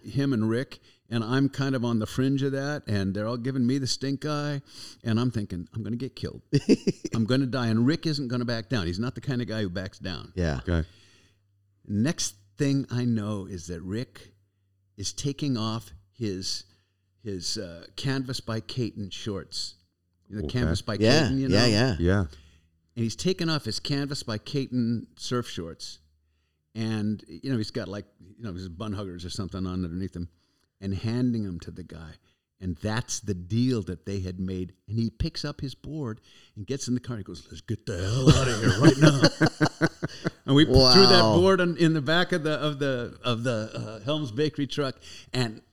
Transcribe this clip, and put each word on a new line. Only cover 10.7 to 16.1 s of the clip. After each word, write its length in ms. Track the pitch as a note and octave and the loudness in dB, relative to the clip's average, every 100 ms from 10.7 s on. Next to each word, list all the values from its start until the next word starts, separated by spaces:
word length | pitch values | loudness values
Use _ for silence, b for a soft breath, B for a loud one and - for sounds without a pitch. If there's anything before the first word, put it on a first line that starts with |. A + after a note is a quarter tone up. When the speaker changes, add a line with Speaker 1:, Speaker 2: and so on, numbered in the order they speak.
| E2+ D#2 b b b b b b _ _ _ - | 0 -2 b b b b b b _ _ _ -6
Speaker 1:
Next 480 | G#2 B2 F3 - - _ _ | -2 0 -2 -6 -8 _ _
thing 280 | C#3+ C#3 B2+ | 0 0 0
I 140 | A#2+ | -2
know 420 | B2 A2+ G#2 G#2 F#2 | 0 0 -2 -6 -8
is 200 | F#2 E2 | -12 -10
that 120 | F2 | -10
Rick 500 | F2+ G#2+ C3 - - _ _ _ _ _ _ - | -6 -8 -8 -14 -20 _ _ _ _ _ _ -10
is 160 | G2 | -8
taking 440 | - C#3+ C#3 D3 B2 | -4 -4 -2 -2 -2
off 360 | A2 A2 - - _ | -2 -4 -10 -20 _